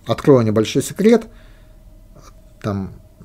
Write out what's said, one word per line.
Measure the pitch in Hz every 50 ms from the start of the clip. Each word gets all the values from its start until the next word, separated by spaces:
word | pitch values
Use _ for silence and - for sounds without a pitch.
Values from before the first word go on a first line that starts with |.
| -
открою | - 117 - - 151 143 123 117
небольшой | 110 104 113 110 - - 139 127
секрет, | - - - 190 220 240 220 233 - - - - - - - - - - - - - - - - - - - - - - - - - - -
там | - 110 101 98 95 90 - - - - - _ -